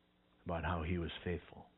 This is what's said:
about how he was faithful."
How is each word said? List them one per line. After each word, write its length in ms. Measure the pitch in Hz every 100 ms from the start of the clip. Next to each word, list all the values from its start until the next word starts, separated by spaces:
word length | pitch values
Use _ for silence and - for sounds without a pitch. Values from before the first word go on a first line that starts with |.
| _ _ _ - -
about 200 | 82 78
how 180 | 87
he 140 | 80 90
was 140 | 80 -
faithful." 420 | 90 85 - - -